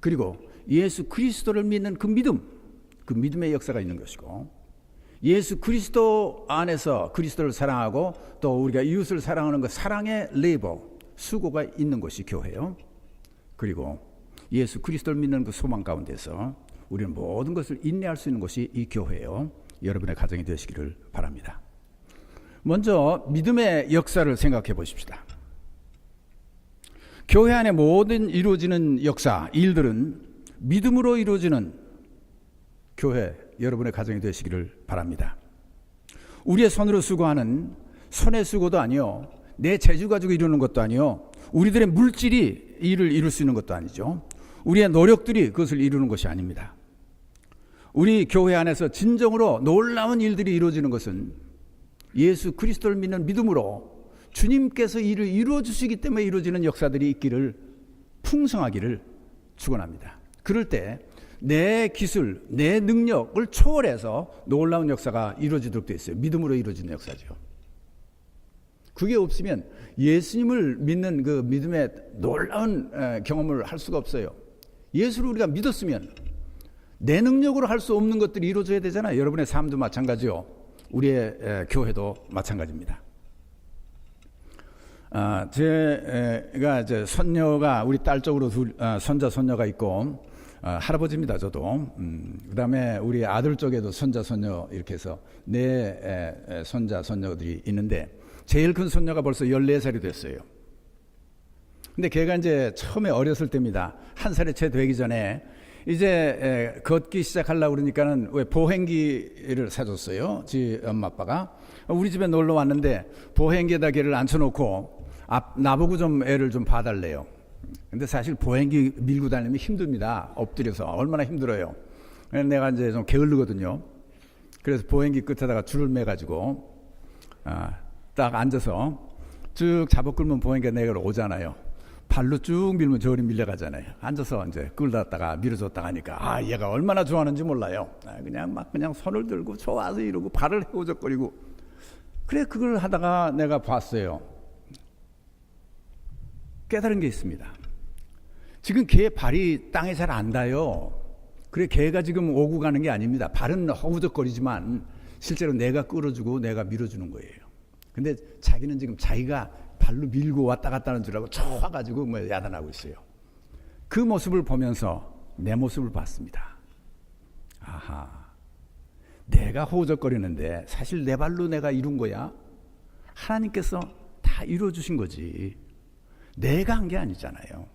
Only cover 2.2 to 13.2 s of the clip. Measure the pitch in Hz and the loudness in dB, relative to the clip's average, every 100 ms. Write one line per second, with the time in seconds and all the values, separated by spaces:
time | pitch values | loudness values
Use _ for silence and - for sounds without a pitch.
2.2 | 254 180 - - - - - - - 113 | 2 0 -4 -20 -20 -20 -20 -20 -6 -2
3.2 | 139 160 165 143 - 113 92 87 - - | -2 -2 -2 -2 -4 -6 -4 -8 -12 -18
4.2 | 90 95 143 - - - _ - - - | -16 -14 -16 -20 -20 -20 _ -20 -20 -4
5.2 | 143 190 196 196 - 233 196 233 220 214 | 2 4 2 -4 -2 -2 0 2 4 4
6.2 | 196 - - 151 175 160 156 123 85 - | 0 -6 -4 -2 -2 -2 0 -2 -2 -4
7.2 | 165 - 151 113 139 127 110 117 180 175 | -4 -2 -4 0 -2 0 -2 -2 -4 -6
8.2 | - - 143 127 135 127 139 185 185 180 | -18 -6 -2 0 2 0 0 0 0 -4
9.2 | 139 160 151 147 123 - 202 208 214 214 | -2 -2 0 0 -2 -4 -4 -4 -2 -4
10.2 | 196 - 170 151 101 80 - - - - | -2 2 2 2 -2 -8 -12 -20 -20 -16
11.2 | - 214 175 147 147 - 147 127 78 - | -6 -4 -2 -4 -6 -2 -2 -2 -4 -10
12.2 | 98 90 - 87 160 180 - - - - | -8 -6 -6 -6 -8 -10 -18 -20 -20 -20